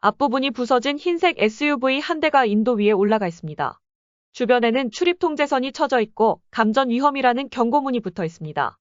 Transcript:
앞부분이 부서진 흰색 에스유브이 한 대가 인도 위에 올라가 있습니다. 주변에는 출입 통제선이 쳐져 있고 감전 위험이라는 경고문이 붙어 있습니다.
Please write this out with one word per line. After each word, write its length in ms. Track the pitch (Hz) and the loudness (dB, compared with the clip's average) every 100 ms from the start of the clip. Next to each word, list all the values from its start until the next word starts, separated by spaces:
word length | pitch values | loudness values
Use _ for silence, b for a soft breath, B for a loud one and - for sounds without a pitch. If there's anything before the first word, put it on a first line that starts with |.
앞부분이 500 | 190 - 277 262 277 | 0 0 0 0 -2
부서진 480 | 247 247 254 269 285 | -4 0 0 0 -4
흰색 420 | 359 339 359 - | -4 0 0 2
에스유브이 600 | 214 214 294 285 262 262 | -2 0 -2 0 0 0
한 180 | 302 320 | -2 -2
대가 260 | 311 294 | 2 2
인도 280 | 240 208 220 | 2 2 2
위에 180 | 226 208 | 2 2
올라가 380 | 208 202 220 190 | 2 2 0 -2
있습니다. 500 | 165 160 151 139 - _ _ _ _ _ | -8 -14 -8 -8 -8 _ _ _ _ _
주변에는 580 | - 240 247 233 240 254 | -6 2 2 2 0 -4
출입 300 | - 349 349 | -2 -2 0
통제선이 500 | 349 294 285 269 262 | -2 -2 -2 0 -4
쳐져 300 | - 285 254 | -4 0 0
있고 400 | 214 - 220 170 _ | -2 0 0 0 _
감전 400 | - 220 220 262 | -2 0 2 0
위험이라는 600 | 233 285 277 254 240 277 | 2 0 2 0 0 -4
경고문이 500 | - 233 285 269 247 | -2 0 0 0 -4
붙어 240 | 190 - | -6 -6
있습니다. 520 | 165 165 151 147 131 _ | -8 -8 -10 -4 -4 _